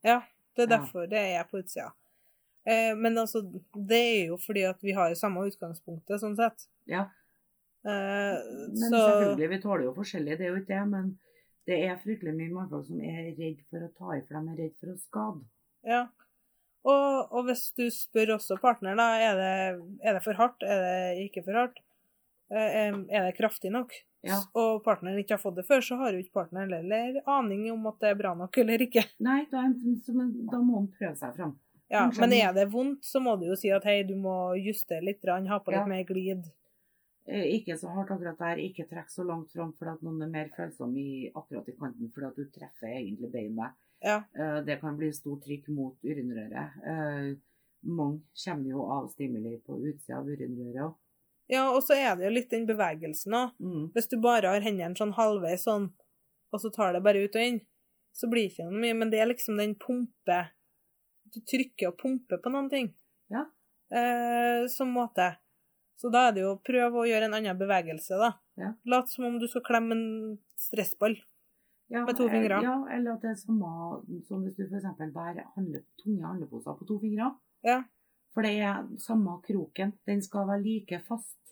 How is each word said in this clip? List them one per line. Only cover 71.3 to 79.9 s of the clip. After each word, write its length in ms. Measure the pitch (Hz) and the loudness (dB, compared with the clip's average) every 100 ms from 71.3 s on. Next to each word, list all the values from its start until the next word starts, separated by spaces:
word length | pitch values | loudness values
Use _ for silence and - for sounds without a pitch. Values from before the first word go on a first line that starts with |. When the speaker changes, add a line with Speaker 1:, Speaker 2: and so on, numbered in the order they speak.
| _ _ _ _ _ _ | _ _ _ _ _ _
Speaker 2:
Ja, 100 | 240 | -4
Speaker 1:
med 140 | 240 247 | -2 2
to 80 | 240 | 4
Speaker 2:
eh, 80 | |
Speaker 1:
fingre. 240 | 220 220 196 | 4 4 4
Speaker 2:
ja, 120 | 240 262 269 | 2 0 -2
eller 260 | 240 240 | -2 -2
at 80 | 226 | -2
det 80 | 226 | -4
er 80 | 214 | -6
samme 320 | - 220 170 165 170 - - - | 0 0 0 -4 -6 -8 -8 -12
som 180 | - 190 | -6 -4
hvis 140 | 190 185 | -4 -4
du 60 | 190 | -6
for 140 | 196 | -4
eksempel 320 | 185 - 156 | -6 -8 -8
bærer 320 | 151 170 170 - | -8 -8 -10 -10
handle-, 320 | - 185 - - - | -6 -4 -6 -10 -10
tunge 280 | 208 202 165 | -4 -4 -4
handleposer 500 | 180 156 - - - | -8 -8 -10 -10 -10
på 100 | - | -6
to 100 | 208 | -4
fingre. 300 | 214 208 247 277 _ _ | -2 -2 -2 -4 _ _
Speaker 1:
Ja. 200 | 233 254 254 _ _ _ _ - | 2 2 0 _ _ _ _ 0
Speaker 2:
For 60 | |
det 140 | 214 208 | 0 2
er 240 | 202 196 - - | 0 -2 -6 -12
samme 420 | - 226 196 175 | 0 2 2 -2
kroken. 520 | - 196 160 - 196 | -2 -2 -2 -2 -4